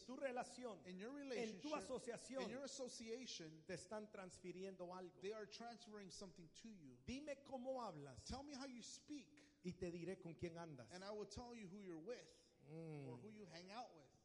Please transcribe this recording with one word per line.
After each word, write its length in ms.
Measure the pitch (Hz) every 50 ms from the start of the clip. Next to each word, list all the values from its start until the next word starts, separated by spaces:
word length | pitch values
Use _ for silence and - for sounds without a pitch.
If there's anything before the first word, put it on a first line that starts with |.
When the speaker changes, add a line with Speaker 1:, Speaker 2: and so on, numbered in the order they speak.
| -
Speaker 1:
tu 100 | - 254
relación, 640 | 285 294 269 240 247 220 - - - 247 240 202 165 135
Speaker 2:
in 100 | 185 185 185
your 120 | 202 240 - 294 277 269
Speaker 1:
en 280 | 247 202 - 220 220 185
tu 80 | 254 302
Speaker 2:
relationship, 60 | 311
Speaker 1:
asociación, 680 | 285 - - 262 214 - 233 226 180 - - 254 262 247
Speaker 2:
in 40 | 208
your 140 | 226 262 285
association, 1000 | 262 - - 262 220 - - 233 226 226 254 254 - - - 170 156 156 160 151
Speaker 1:
te 80 | - 180
están 360 | 160 - - 220 214 214 208
transfiriendo 840 | - 202 190 185 - - - 180 170 185 190 196 190 180 180 175 180
algo. 180 | 185 185 170 143 -
Speaker 2:
they 120 | - 196
are 140 | 220 220 208
transferring 640 | 196 - - 233 233 233 - - 214 208 208 202 180
something 380 | - - 202 185 156 - 170 156 - -
to 60 | - 226
you. 280 | 214 185 151 131 123 123 131
Speaker 1:
Dime 300 | 170 240 277 294 302 277 277 -
cómo 380 | - 269 254 240 269 262 254
hablas 420 | 233 208 170 147 139 139 127 - -
Speaker 2:
Tell 180 | - 233 262
me 120 | 277 294 285
how 120 | 247 269
you 160 | 277 247 233
speak, 440 | 190 - - - - - 302 285 214 - - - - - - - -
Speaker 1:
y 80 | 180
te 180 | 175 - 185 175
diré 280 | 165 180 165 170 196 190
con 120 | - 170 156
quién 220 | - 170 170 165
andas. 300 | 170 170 165 147 123 113 107
Speaker 2:
and 120 | 175 180 190
I 60 | 202
will 160 | 214 208 202 202
tell 260 | - 254 247 240 240
you 140 | 233 214 165
who 120 | 180 214
you're 180 | 202 185 170 156
with 280 | 156 214 247 202 160 - - - - - - - 135 139
Speaker 1:
Mm. 340 | 156 165 165 160 151 147 139
Speaker 2:
or 100 | 131 123 123
who 120 | 123 214
you 140 | 214 214 208 165
hang 180 | 160 165 180 185
out 220 | 202 240 240 185 175
with. 100 | 160 139 123 - -